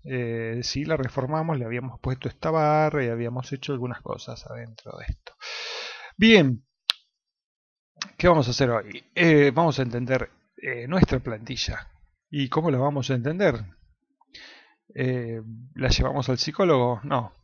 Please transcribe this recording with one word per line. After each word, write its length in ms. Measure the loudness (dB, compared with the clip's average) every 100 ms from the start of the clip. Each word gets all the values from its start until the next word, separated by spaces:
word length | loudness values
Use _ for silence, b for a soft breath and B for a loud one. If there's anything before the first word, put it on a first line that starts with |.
Eh, 560 | -6 -6 -4 -4 -4 -6
sí, 220 | -6 -6
la 120 | -2 -2
reformamos, 600 | -2 -4 -4 -2 -2 -4
le 60 |
habíamos 340 | -4 -6 -8 -8
puesto 300 | -6 -6 -6
esta 240 | -6 -2
barra 520 | 2 4 4 2 0
y 40 | -2
habíamos 440 | -2 -4 -6 -8
hecho 200 | -10 -6
algunas 280 | -6 -6 -8
cosas 460 | -10 -10 -10 -16 -14
adentro 500 | -14 -16 -18 -18 -14
de 100 | -10
esto. 280 | -10 -12 _ B B B B B B B 2
Bien, 480 | 8 8 8 2 _ _ _ -8 _ _ _ _ _ _ _ _ _ _ -16 2
¿qué 120 | 6
vamos 180 | 6 4
a 60 |
hacer 180 | 2 2
hoy? 340 | 2 -4 -14 _ 2
Eh, 340 | 6 8 6
vamos 280 | 6 2 2
a 20 |
entender, 480 | -2 -2 -2 -2 -2 _ _ -12
eh, 300 | -8 -8 -4
nuestra 320 | 2 4 2
plantilla. 720 | -4 -10 -10 -8 -6 -8 -12 _ _ _ _
¿Y 180 | -4 0
cómo 220 | 0 0
la 80 | 0
vamos 320 | 0 -2 -2
a 40 |
entender? 500 | -2 -2 0 0 0 -8 _ _ _ _ _ _ B B B B B _
Eh, 480 | -4 -4 -2 -6 -8 -10 -16 -16
¿la 140 | -4 0
llevamos 400 | 2 2 0 -2
al 100 | -2
psicólogo? 640 | -4 0 4 4 4 -2
No. 320 | -2 -2 -4 _